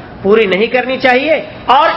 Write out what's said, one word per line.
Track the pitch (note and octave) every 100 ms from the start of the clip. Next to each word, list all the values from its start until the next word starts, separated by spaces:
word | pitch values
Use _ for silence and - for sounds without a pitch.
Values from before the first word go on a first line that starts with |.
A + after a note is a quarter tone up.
| - -
پوری | G3 A3+ G3+
نہیں | F#3 A3
کرنی | B3 B3 C4
چاہیے۔ | C4 B3 D4+ D#4 - - -
اور | C4 E4